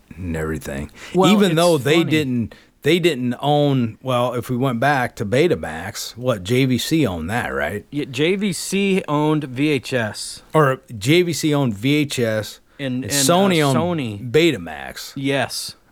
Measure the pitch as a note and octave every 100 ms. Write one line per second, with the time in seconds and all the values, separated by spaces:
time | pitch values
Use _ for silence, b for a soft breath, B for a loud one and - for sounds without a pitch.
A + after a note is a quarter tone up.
0 | - D#2+ F2+ D#2+ D#2 D#2 D2 C#2 D2+ B
1 | B F3 F#3 G#3 G3 D#3+ F3 D#3 B2 E3
2 | D#3 D#3 C#3 B2 A2 B B _ C#3+ F3+
3 | E3+ B2+ B2 B2 C#3 D3 D3 C3+ A#2 G2+
4 | C3 B2 B2 B2 - B2 C3+ A#2 C3+ C#3+
5 | A#2+ - G#2+ B2 E3+ G#2 D#2+ D#2+ A#2+ -
6 | - A2+ B2+ G#2+ F2+ B2 C3+ A#2+ - D#3+
7 | B2 F2 D#2+ A#2 D#2+ C2 D2 G#2 - C#3+
8 | C#3 B2+ D#3 G3 G#3 D#3 - F#3+ G3 F#3+
9 | - D3 D3+ D#3 C#3+ B2 D3+ C#3 - B2+
10 | A2 G2 - - - D#3 C#3+ C3 - A2+
11 | G#2+ E3+ F3+ D3 D#3+ C#3+ C3 G2+ C3 D3
12 | D3 - A2+ A2 - - _ - C3+ B2+
13 | C3 C#3+ C3+ F3 G3 E3+ C#3+ C#3+ E3+ E3+
14 | A#2+ G2+ A#2+ C#3+ E3+ A#2 D#2+ D2 C2+ -
15 | - - C3+ C#3 A#2+ - - - _